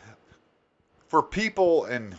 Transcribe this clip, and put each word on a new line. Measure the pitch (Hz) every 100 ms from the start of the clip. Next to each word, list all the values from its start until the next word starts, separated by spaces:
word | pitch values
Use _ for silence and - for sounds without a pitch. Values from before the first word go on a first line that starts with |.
| 107 - _ _ _ _ _ _ _ _ _
for | 160
people, | 151 185 220 202 180 165 101
and | 120 110